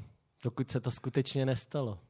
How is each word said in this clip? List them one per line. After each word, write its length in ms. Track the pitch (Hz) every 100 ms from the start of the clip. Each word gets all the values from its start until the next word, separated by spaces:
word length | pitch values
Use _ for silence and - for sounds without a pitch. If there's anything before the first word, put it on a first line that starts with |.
| - - _ _
dokud 280 | 123 - 131
se 80 | 127
to 120 | 127
skutečně 540 | - 127 131 127 139 131
nestalo. 540 | 120 - 151 123 92